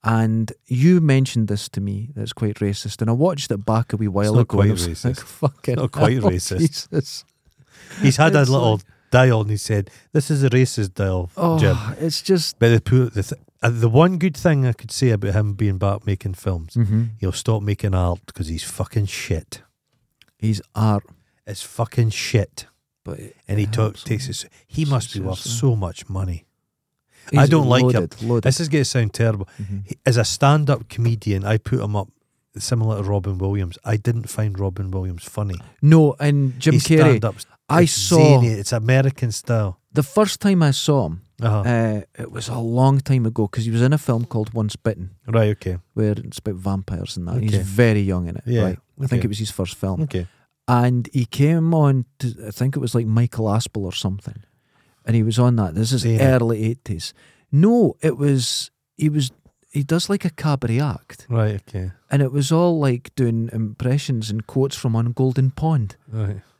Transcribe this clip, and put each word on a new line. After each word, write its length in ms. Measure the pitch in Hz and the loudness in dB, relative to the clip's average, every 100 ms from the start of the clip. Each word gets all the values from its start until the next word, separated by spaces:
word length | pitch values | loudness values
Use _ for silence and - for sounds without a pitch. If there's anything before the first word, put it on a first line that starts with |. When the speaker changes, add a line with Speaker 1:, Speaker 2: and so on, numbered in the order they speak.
Speaker 1:
And 500 | 113 113 110 110 110 - _ | 0 0 2 0 -4 -8 _
you 340 | 127 156 180 | 2 4 4
mentioned 460 | 156 135 135 120 104 | 4 2 2 -2 -2
this 220 | 104 - | -4 -6
to 100 | - | -8
me, 300 | 98 101 117 | -6 -6 -10
that 80 | 139 | -10
it's 100 | 107 | -10
quite 240 | - 107 104 | -4 -4 -2
racist, 440 | 101 101 104 - | -4 -2 -8 -4
and 80 | 113 | -2
I 40 | |
watched 400 | 120 170 160 - | 2 0 0 -4
it 120 | 101 | -4
back 280 | 101 110 113 | 0 0 0
a 40 | 104 | -2
wee 120 | 107 | -2
while 160 | 95 107 | 0 2
Speaker 2:
It's 80 | |
not 60 | 110 | 4
Speaker 1:
ago, 180 | 117 101 | 4 4
and 60 | 101 | 2
Speaker 2:
quite 0 | |
Speaker 1:
I 40 | |
was 160 | 104 87 | 2 -4
Speaker 2:
racist. 160 | 82 | -4
Speaker 1:
like, 120 | 123 131 | -6 -6
"Fucking 540 | - - 147 - - 123 | -10 -4 -4 -2 -4 -2
Speaker 2:
Not 160 | 120 | -4
quite 280 | - - 131 | 0 2 2
Speaker 1:
hell, 100 | 104 | 0
Speaker 2:
racist. 280 | 90 - 92 | 0 -4 0
Speaker 1:
Jesus." 680 | 87 - - 82 - - - _ _ _ _ - - - | 0 -2 -6 -6 -6 -12 -18 _ _ _ _ -20 -20 0
Speaker 2:
He's 140 | 147 131 | 2 4
had 180 | 160 | 4
a 60 | 151 | 4
Speaker 1:
It's 80 | 131 | 4
Speaker 2:
little 220 | 135 120 | 4 2
Speaker 1:
like 120 | 107 - _ _ | 0 -4 _ _
Speaker 2:
dial, 280 | 123 127 113 | 6 6 4
and 80 | 104 | 0
he 60 | 107 | -4
said, 340 | - 107 101 - _ | -2 -2 -4 -12 _
"This 160 | 156 139 | -4 0
is 120 | 147 | 2
a 80 | 135 | 4
racist 440 | 123 127 - 98 | 4 2 0 -4
dial, 360 | - 98 92 87 - | -2 -2 -2 -4 -2
Speaker 1:
Oh, 220 | 170 160 | 0 4
Speaker 2:
Jim." 180 | 147 127 107 139 | 4 2 -2 -6
Speaker 1:
it's 200 | 160 151 | -4 -4
just 380 | - 185 156 - | 0 0 0 2
Speaker 2:
But 120 | 117 | 4
the, 100 | 113 | 4
pu-, 300 | - 127 123 | 4 2 2
the, 120 | 101 | -2
th-, 180 | - - _ _ | -6 -8 _ _
uh, 80 | 113 | -2
the 180 | 117 113 | 2 4
one 300 | 120 170 185 | 6 4 4
good 180 | 185 143 | -2 0
thing 300 | 180 147 131 | 2 2 2
I 60 | |
could 180 | 113 113 | -2 -8
say 200 | - 131 | 0 0
about 240 | 107 101 | 2 0
him 200 | 98 104 | 0 0
being 240 | 98 104 95 | 0 -2 0
back 260 | 98 101 | 0 -2
making 300 | - 98 98 | -4 -4 -4
films, 400 | 90 - 90 82 | -6 -4 -6 -4
Speaker 1:
Mm-hmm. 300 | 120 107 107 113 110 | -2 2 0 -2 -4
Speaker 2:
he'll 120 | 92 | -4
stop 300 | - - 113 | -4 -2 -2
making 320 | 101 101 104 | -2 -2 0
art 260 | 92 90 87 - | 0 0 -2 -8
'cause 140 | - 82 | -10 -8
he's 160 | 80 | -6
fucking 420 | - - - 113 98 | -8 -8 -4 -2 -4
shit. 560 | - - 80 - - _ _ _ _ _ _ _ _ | -6 -6 -6 -6 -20 _ _ _ _ _ _ _ _
Speaker 1:
He's 240 | 110 104 - | -2 -2 -6
art. 300 | - 110 104 - _ _ _ - | 0 2 2 -4 _ _ _ -14
Speaker 2:
It's 160 | 98 | -14
fucking 480 | - - 117 - 113 | -12 -6 -4 0 0
shit. 560 | - - 113 98 - - _ _ _ | -2 -2 0 -2 -8 -18 _ _ _
Speaker 1:
But 140 | - 76 | -14 -14
it, 160 | - _ - | -16 _ -4
Speaker 2:
And 100 | 101 | -2
he 60 | |
Speaker 1:
it 80 | 104 | -2
Speaker 2:
took, 220 | 113 110 - | 0 -2 -2
Speaker 1:
helps 80 | |
Speaker 2:
takes 220 | - 120 131 | -6 -6 -6
Speaker 1:
him. 40 | |
Speaker 2:
it 120 | - | -10
s-, 60 | - _ _ | -14 _ _
he 180 | - | -4
must 280 | 151 135 - | -2 -2 -2
be 60 | 98 | -6
worth 180 | 92 92 | -6 -6
Speaker 1:
Seriously. 320 | - 117 135 | -8 -2 0
Speaker 2:
so 60 | 110 | 0
much 320 | 92 - - | -4 -8 -10
money. 360 | 95 95 82 _ _ _ _ _ _ _ _ - | -6 -6 -8 _ _ _ _ _ _ _ _ 0
Speaker 1:
He's 100 | 143 | 2
Speaker 2:
I 60 | 131 | 4
don't 220 | 160 135 | 4 4
like 140 | 123 | 4
him. 40 | 127 113 | 4 2
Speaker 1:
loaded, 200 | 85 - | -2 -6
loaded. 220 | 113 120 | -2 0
Speaker 2:
This 160 | 127 131 | 0 -2
is 80 | 165 | -2
gonna 160 | 147 | -2
sound 280 | 131 127 110 | 0 0 -2
terrible. 340 | - 117 104 95 - | 0 -2 -2 -8 -10
Speaker 1:
Mm-hmm. 180 | 98 98 101 | -10 -8 -10
Speaker 2:
He, 100 | - - | -4 0
as 100 | 120 | 2
a 80 | |
stand-up 640 | 104 - 139 151 143 131 - | 0 2 2 4 2 -2 -4
comedian, 560 | - 117 113 107 98 | -2 -2 -2 -2 -2
I 120 | 101 110 | 0 -2
put 220 | - 123 | 0 -4
him 160 | 104 104 | -2 -4
up 120 | 95 _ _ _ _ - | -6 _ _ _ _ -12
similar 380 | - 120 110 107 | -4 0 0 -2
to 40 | 98 | -2
Robin 300 | 101 95 92 | -2 -2 -4
Williams. 400 | 95 101 92 - | -2 -2 -4 -6
I 120 | - 107 | -4 -2
didn't 320 | 110 117 113 | 0 -4 -6
find 300 | - 107 95 | -4 -4 -2
Robin 320 | 98 92 95 | -6 -4 -6
Williams 340 | 95 92 87 | -6 -6 -8
funny. 320 | - - 104 87 - _ | -10 -8 -6 -6 -12 _
Speaker 1:
No, 360 | 147 160 147 - | 6 6 6 2
and 400 | 147 143 135 123 | 0 0 0 0
Jim 160 | 151 | 2
Speaker 2:
His 100 | 151 | 2
Speaker 1:
Carrey, 140 | - 160 156 117 | 4 6 6 4
Speaker 2:
stand-up's, 280 | 110 - - _ _ | 0 -6 -18 _ _
Speaker 1:
I 140 | 156 | 2
Speaker 2:
it's 100 | 170 | 4
Speaker 1:
saw 480 | - 95 170 156 135 | 2 2 6 8 8
Speaker 2:
zany, 80 | 120 | 6
it's 180 | 110 101 | 0 -2
American 580 | 117 110 131 135 - 123 | -2 2 2 2 -2 -6
style. 460 | 107 - 117 101 87 _ | -6 -2 -2 -2 -6 _
Speaker 1:
the 100 | 151 | -4
first 380 | 143 - 208 - | -2 0 0 0
time 220 | 202 190 | 0 4
I 100 | 151 | 2
saw 340 | 135 - 143 87 | 2 0 0 0
him, 160 | 82 _ _ | -6 _ _
Speaker 2:
Uh-huh. 200 | 113 104 | 0 0
Speaker 1:
uh, 400 | 107 117 113 107 - - | 0 0 0 -2 -8 -14
it 120 | 117 | -12
was 160 | 110 110 | -10 -8
a 100 | 120 | -6
long 420 | 117 120 135 139 | -2 2 4 2
time 240 | 135 131 113 | 2 0 0
ago 200 | 113 104 | -2 -2
'cause 180 | - | -2
he 60 | 113 | -2
was 120 | 113 | 2
in 100 | 123 | 2
a 60 | 147 | 2
film 260 | - 117 | 0 -2
called 280 | 117 113 107 | -2 -4 -4
Once 200 | 113 107 - | -4 -4 -4
Bitten. 340 | 113 104 90 - - | -6 -6 -12 -14 -2
Speaker 2:
Right, 240 | 113 107 104 | 0 2 0
okay. 220 | 95 90 _ | -6 -8 _
Speaker 1:
Where 180 | - 107 | -4 -2
it's 260 | 104 - - | -2 -8 -12
about 180 | - 92 | -10 -8
vampires 600 | 95 98 95 87 95 - | -4 -4 -6 -8 -8 -10
and 120 | 85 | -6
that. 140 | 123 | -4
He's 120 | 107 | 0
Speaker 2:
Okay. 80 | 104 | -2
Speaker 1:
very 380 | 98 98 120 107 | -2 2 4 4
young 240 | 98 90 87 | 0 -2 -4
in 100 | - | -8
it, 60 | - | -4
Speaker 2:
Yeah, 160 | 120 | -2
Speaker 1:
right? 160 | 98 92 _ _ | 0 -4 _ _
I 60 | 135 | -2
think 140 | 120 | -2
Speaker 2:
okay. 60 | 110 | -2
Speaker 1:
it 20 | |
was 100 | 101 | -4
his 120 | 110 | -8
first 260 | - 92 - | -6 -8 -6
film. 260 | 95 95 | -6 -4
Speaker 2:
Okay. 240 | 156 92 90 _ _ _ - | -4 -4 -8 _ _ _ 0
Speaker 1:
And 420 | 123 123 123 120 | 2 2 0 -2
he 120 | 135 120 | -4 -4
came 460 | - 143 165 165 | 0 2 2 2
on 320 | 160 147 135 120 _ | 2 2 2 -4 _
to, 160 | 127 120 107 | -8 -8 -14
I 20 | |
think 240 | - 131 139 | -4 -4 -2
it 40 | |
was, 140 | 127 | -2
like, 120 | 120 113 | -2 0
Michael 400 | 110 120 - 110 | 2 0 0 -2
Aspel 380 | 107 - 110 | -2 -2 -8
or 80 | 95 | -8
something. 500 | - 98 98 - - - _ _ _ _ _ - | -6 -6 -6 -10 -16 -20 _ _ _ _ _ -2
And 100 | 113 | 0
he 60 | |
was 160 | 110 110 | 2 2
on 180 | 123 120 | 2 2
that. 180 | 95 | 0
This 180 | 80 113 | -2 -2
is 100 | 127 | 0
Speaker 2:
Zany. 160 | 117 110 | 0 2
Speaker 1:
early 400 | 135 127 117 110 | 4 4 2 0
eighties. 500 | 110 120 - 82 - _ _ _ _ | -2 -4 -8 -8 -8 _ _ _ _
No, 460 | 143 196 240 175 - | 4 4 6 2 2
it 160 | 156 139 | -4 0
was, 520 | 143 135 120 - - _ _ - | 0 0 0 -6 -10 _ _ -4
he 100 | 151 | -2
was, 220 | 151 131 _ _ _ _ | 0 -4 _ _ _ _
he 120 | 143 | -6
does, 280 | 139 165 - | -2 -2 -2
like, 160 | 202 175 | -2 -4
a 40 | |
cabaret 480 | - 160 139 113 113 | -4 -2 -2 0 0
act. 440 | 147 - _ - - | -2 -4 _ -20 -4
Speaker 2:
Right, 240 | 117 107 101 _ | 0 0 -2 _
okay. 260 | 98 92 - _ | -8 -8 -10 _
Speaker 1:
And 100 | 139 | 0
it 120 | 135 | 0
was 200 | 143 135 | 0 0
all, 260 | 165 175 165 | 2 2 2
like, 360 | 139 120 - - | 0 -2 -6 -2
doing 320 | 123 113 113 | 0 0 -4
impressions 760 | 113 110 - 127 143 - 123 110 | -4 -6 -4 -2 -2 -2 -4 -4
and 180 | 107 - | -6 -4
quotes 300 | 131 135 - | -2 -2 -2
from 180 | 123 | -2
On 180 | 113 117 | 0 -2
Golden 380 | 117 131 127 131 | 0 0 2 0
Pond. 440 | - 160 156 101 - _ | 0 0 0 -2 -8 _
Speaker 2:
Right. 360 | 110 101 101 - | -6 -6 -6 -14